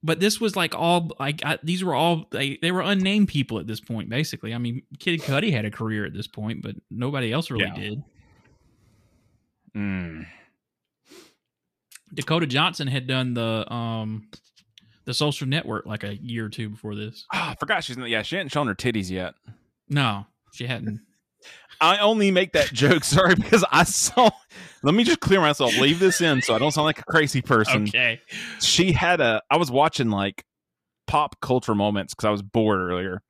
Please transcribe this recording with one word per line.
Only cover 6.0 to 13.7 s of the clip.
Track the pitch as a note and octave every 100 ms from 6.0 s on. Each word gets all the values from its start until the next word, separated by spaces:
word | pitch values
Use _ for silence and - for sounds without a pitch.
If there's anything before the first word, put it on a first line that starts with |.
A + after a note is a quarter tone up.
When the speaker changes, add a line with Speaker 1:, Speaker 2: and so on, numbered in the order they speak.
Speaker 1:
at | G2+
this | F#2+ G2+
point, | - G#2+ A2+
but | - - _
nobody | G2+ B2 C#3+ A#2+
else | B2 E3
really | A#2
Speaker 2:
Yeah. | F#2
Speaker 1:
did. | F#2+ G2+ G#2+ - _ _ _ _ _ _ _ _ _ _ _ _ _ _ _ _ G#2
Speaker 2:
Mm. | G2+ F#2+ E2+ D#2+ E2 - _ _ _ _ _ _ _ - - _ _ _ _ _ _ - _
Speaker 1:
Dakota | D3 C3+ E3 D#3+
Johnson | B2+ F3 E3+ C#3
had | C3+ B2+
done | C3 B2+
the, | A#2+ A2+ A2 -